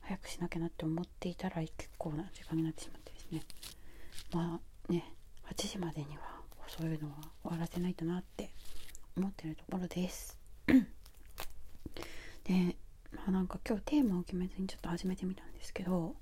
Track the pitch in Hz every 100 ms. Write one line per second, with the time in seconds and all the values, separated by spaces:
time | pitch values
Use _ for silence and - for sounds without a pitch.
0 | - 190 - - 175 170 170 - 160 165
1 | 180 - 190 175 185 175 156 - - -
2 | 165 151 185 - - 160 160 156 - -
3 | - - - 160 - - - - - -
4 | - - - 175 170 165 - - - 175
5 | - - - - - - 202 202 170 147
6 | 143 147 - - - - - - 160 156
7 | 151 143 151 - - 170 165 - 180 180
8 | 165 180 - - - - - - - -
9 | - - 190 - 160 156 - 190 175 180
10 | 180 - - - - - - 254 202 -
11 | - - - - - - - - - -
12 | - - - - - 185 175 - - -
13 | - - - 190 185 190 - 214 - 294
14 | 247 180 175 180 185 - 190 - 175 170
15 | 185 185 185 190 - - - - 180 185
16 | 165 -